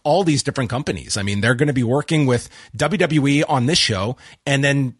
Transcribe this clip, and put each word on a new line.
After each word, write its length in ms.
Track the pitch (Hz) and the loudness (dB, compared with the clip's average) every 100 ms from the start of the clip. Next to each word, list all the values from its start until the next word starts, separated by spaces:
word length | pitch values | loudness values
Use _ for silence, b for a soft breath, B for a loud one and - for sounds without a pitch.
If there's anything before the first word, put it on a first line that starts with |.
all 200 | 147 170 | 0 2
these 200 | 175 143 | 2 0
different 260 | - 139 120 | -2 -4 -4
companies. 480 | 123 156 92 62 107 | -4 -6 -8 -6 -6
I 60 | |
mean, 180 | 98 101 | -4 0
they're 140 | 110 123 | 0 2
gonna 180 | 147 | 0
be 100 | 131 | 0
working 420 | 117 139 - 160 135 | 0 0 0 2 2
with 220 | 120 - B B 110 | 0 -4 B B -4
W 220 | 151 202 | -2 0
W 300 | 175 151 139 | 2 2 2
E 160 | 143 | 2
on 220 | - 139 123 | 2 0 2
this 140 | 175 | 2
show. 360 | - 98 101 127 B B - | 0 -2 -4 -6 B B -2
And 180 | 139 | 0
then 320 | 139 139 131 | 2 0 -2